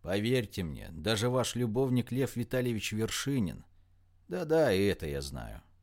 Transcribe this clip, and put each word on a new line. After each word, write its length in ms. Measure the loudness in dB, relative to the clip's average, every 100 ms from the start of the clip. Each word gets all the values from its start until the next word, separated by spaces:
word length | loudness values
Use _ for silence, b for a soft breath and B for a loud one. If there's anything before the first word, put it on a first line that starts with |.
"Поверьте 600 | -2 0 2 0 0 -4
мне, 260 | -6 -6 -10
даже 380 | -6 -2 0 2
ваш 260 | 2 0 -2
любовник 580 | 0 0 2 2 0
Лев 240 | -2 -2 -2
Витальевич 560 | -2 0 0 -2 -2
Вершинин". 720 | -2 -2 -2 -2 0 -2 -4 -16 -20 _ _ _ _ -8
"Да-да, 420 | -6 2 6 6
и 100 | 6
это 240 | 4 2 -4
я 140 | -6
знаю", 400 | -6 -10 -10 -14 -18 _